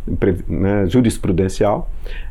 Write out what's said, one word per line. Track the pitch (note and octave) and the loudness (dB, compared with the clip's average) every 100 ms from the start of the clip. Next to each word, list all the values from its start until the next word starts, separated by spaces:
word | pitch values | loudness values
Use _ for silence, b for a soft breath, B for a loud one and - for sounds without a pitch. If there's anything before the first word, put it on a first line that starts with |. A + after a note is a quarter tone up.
| - F2 | -4 0
pre-, | G2 F2+ - | 0 0 -2
né, | E2 F#2+ G2+ F#2 | -2 0 2 2
jurisprudencial, | B2+ A2+ - - F2 F#2+ - G#2 B2 - B B B B | 4 2 0 0 2 0 2 0 0 -2 B B B B